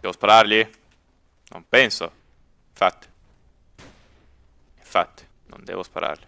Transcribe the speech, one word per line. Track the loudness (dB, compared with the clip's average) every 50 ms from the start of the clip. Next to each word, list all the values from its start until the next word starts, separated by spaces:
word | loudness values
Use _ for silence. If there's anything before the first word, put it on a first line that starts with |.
Devo | -10 -12
sparargli? | -10 -4 2 4 4 4 4 4 0 -2 -2 -4 -8 _ _ _ _ _ _ _ _ _ _ _ _ _ _ _
Non | -20 -20 -10 _
penso. | 0 2 2 2 -2 -8 -10 -12 _ _ _ _ _ _ _ _ _ _ _ _
Infatti. | _ -2 -2 -2 -2 _ -20 _ _ _ _ _ _ _ _ _ _ _ _ _ _ -20 -20 -20 _ _ _ _ _ _ _ _ _ _ _ _ _ _ _ _ _
Infatti, | _ _ -6 -4 -4 -4 -4 _ -20 -20 _ _ _ _
non | _ -20 -20 -18
devo | -14 -14 -14 -14
sparargli. | -14 _ -10 -10 -10 -10 -12 -16